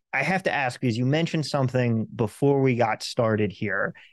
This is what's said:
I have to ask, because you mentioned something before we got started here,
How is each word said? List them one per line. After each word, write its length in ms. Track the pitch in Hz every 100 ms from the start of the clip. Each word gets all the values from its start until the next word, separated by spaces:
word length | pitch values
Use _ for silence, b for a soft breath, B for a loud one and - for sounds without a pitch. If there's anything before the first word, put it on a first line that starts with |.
| _
I 120 | 135
have 200 | 247 185
to 80 | 190
ask, 280 | 139 131 -
because 180 | 127 110
you 80 | 127
mentioned 400 | 151 165 165 139
something 640 | 143 127 131 120 113 107 -
before 460 | 110 - 139 139
we 140 | 135 120
got 280 | 113 110
started 480 | - - 113 107 104
here, 420 | - 104 98 101 - B